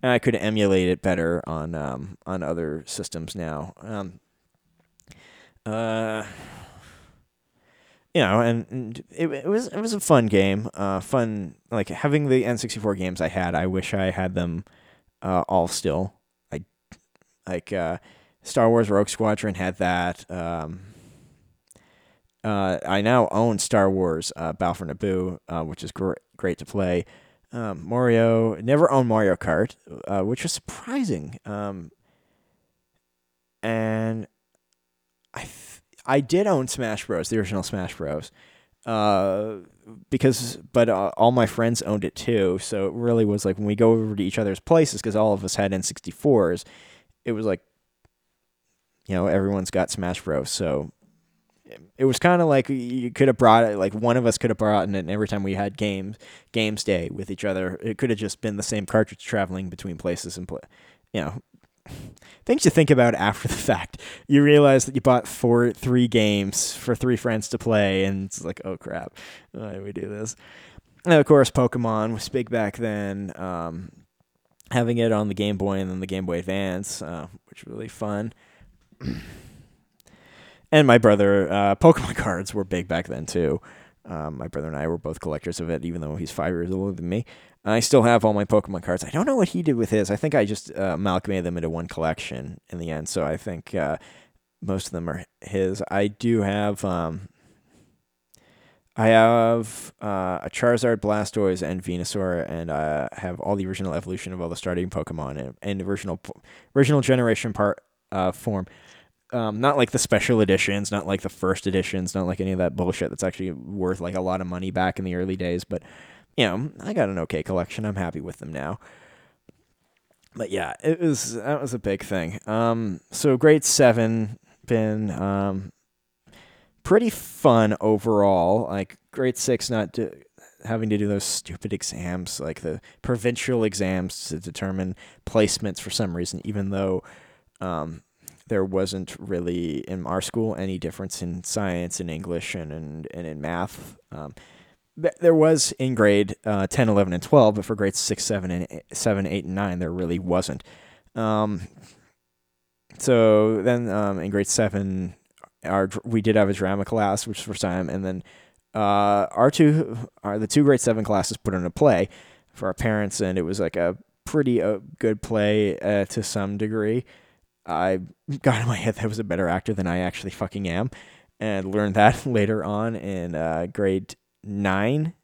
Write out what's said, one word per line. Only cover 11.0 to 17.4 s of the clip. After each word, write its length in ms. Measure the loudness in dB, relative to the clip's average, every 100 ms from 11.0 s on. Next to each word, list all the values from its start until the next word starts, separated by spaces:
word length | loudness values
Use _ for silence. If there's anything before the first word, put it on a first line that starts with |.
fun, 560 | -2 0 0 -2 -8 -12 _
like, 180 | -4 -4
having 400 | -2 0 0 4
the 160 | 2
N 140 | 2 -2
sixty-four 360 | -4 -4 -2
games 260 | -2 -2 -2
I 80 | -4
had, 260 | -2 -2
I 120 | 0 0
wish 280 | -2 -2
I 160 | -2 -2
had 240 | 0 -2
them, 300 | -2 -4 -6 -10 _ _ _ _ _
uh, 200 | -2 0 2
all 180 | 2 2
still. 480 | -2 -2 -2 -4 _ _ _ _
I, 120 | -12 -12 _ _ -20 _ _ _ _